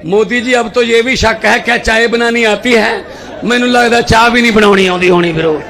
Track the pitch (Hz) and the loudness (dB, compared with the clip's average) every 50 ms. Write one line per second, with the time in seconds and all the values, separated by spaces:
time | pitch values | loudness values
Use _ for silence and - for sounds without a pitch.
0 | - 156 185 208 220 185 240 247 226 254 247 240 233 226 - 254 240 226 226 233 | -6 -2 0 0 0 0 -2 -4 -2 0 0 0 0 -2 -2 -2 0 2 2 0
1 | 226 254 262 185 - 220 220 220 - 208 220 233 - 233 240 233 240 233 220 220 | 2 0 -2 0 0 0 -2 0 0 0 0 0 0 -2 -4 -2 -2 -2 0 0
2 | 233 233 220 233 233 233 233 240 233 214 208 202 - 247 247 226 208 226 233 - | 0 0 0 0 -2 0 0 0 0 0 0 0 0 0 2 2 2 0 -4 -6
3 | - - - - - - - - - 196 240 247 247 247 247 247 240 233 226 233 | -10 -12 -16 -16 -16 -16 -14 -8 -4 -2 -2 0 0 0 2 2 2 2 2 0
4 | 233 - - 226 233 240 233 240 233 240 214 220 214 202 202 190 190 185 180 180 | 0 2 2 2 4 4 2 2 2 2 2 4 4 4 4 2 2 0 0 0
5 | 180 180 180 175 175 170 165 160 160 160 156 143 - - | 2 2 2 2 2 0 -2 -2 -2 -2 -2 -2 -6 -10